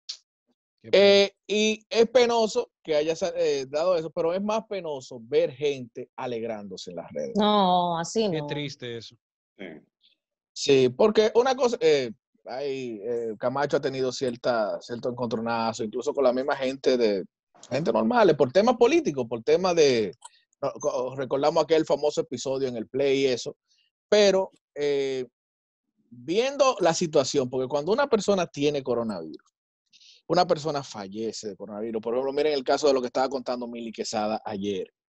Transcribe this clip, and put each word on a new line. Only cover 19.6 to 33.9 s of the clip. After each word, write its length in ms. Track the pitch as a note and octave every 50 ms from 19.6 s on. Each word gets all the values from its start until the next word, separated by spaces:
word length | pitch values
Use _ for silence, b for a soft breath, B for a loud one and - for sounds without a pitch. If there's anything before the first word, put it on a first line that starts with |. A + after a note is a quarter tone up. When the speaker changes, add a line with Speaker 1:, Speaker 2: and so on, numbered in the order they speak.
| F#3 F#3 F3
Speaker 2:
de, 400 | E3+ D3+ C#3 B2+ A#2 G#2+ F#2 D#2+ _ - B B B B B _ _ -
no, 80 | C3+ -
co-, 420 | - A2 D3 C#3 C3+ B2 B2+ C3
recordamos 480 | C3 C3+ B2 C#3 C3+ C#3+ D3+ D#3+ E3+ D#3
aquel 200 | C#3+ E3 D#3+ D#3+
famoso 360 | - E3 C#3 D3 D3+ D3 -
episodio 480 | - - C3 B2 - C#3 C3 C3+ C3+ B2+
en 80 | B2
el 100 | A#2 A2
Play 360 | G#2+ - C3 C#3 C#3 C3+ C#3 C#3
y 40 |
eso, 300 | C3+ B2+ A2+ - - - _ _ _ _ _ _ _ _ _ _ -
pero, 440 | - G#3 G#3 G3 F#3+ F#3+ F#3+ - _ _ _ _ -
eh, 500 | C#3 D3 C#3+ C#3+ C#3 C#3 C3+ C3 C3 B2+ A#2+ _ _ _ _ _ _ _ _ _ _ _ _ _ _ _ _
viendo 680 | - B2 A#2+ C3+ E3+ G#3 A#3+ C4+ C#4+ C#4 C#4+ C4 A#3+ -
la 160 | F3+ E3 E3
situación, 560 | - F#3 E3 D3+ D#3+ C3 - - C#3+ C3 B2+
porque 160 | C3 B2+ C3
cuando 240 | B2 D3+ C#3+ D3 E3
una 160 | G#3 C4+ C#4+
persona 400 | C#4+ - G#3+ F#3+ - G3+ F#3+ E3+
tiene 380 | - - D3 C#3+ D3 D3 C#3+ C3
coronavirus, 580 | C3 A#2+ A#2 A#2 A2+ G#2 F2+ D#2+ D#2+ D2+ - _ _ _ _ _ _ _ _ _ _ _ b b b b b b -
una 180 | D#3+ F3 F3+
persona 360 | E3+ F3 D#3 C#3 D#3+ D3 C#3+ C3+
fallece 640 | - - A2 G2+ F#2+ G2 G#2+ A2 A2 G2 - - G#2+
de 80 | F#2+
coronavirus, 460 | F2+ G2+ G2 G#2+ G#2 A2 A#2 A2 A2 G#2+
por 120 | A#2 A2+
ejemplo, 180 | B2+ C3+ C#3 C#3
miren 200 | C#3+ D3 D#3 D3+
el 120 | C#3 B2+
caso 240 | D#3+ C#3+ C#3 C#3+ D3
de 60 | C3+
lo 60 | C3
que 60 | B2
estaba 220 | A#2+ - C3+ C3 C3
contando 400 | C3+ C3+ B2 - B2+ B2 B2 A#2+
Mili 240 | A#2+ A#2 A#2 A2+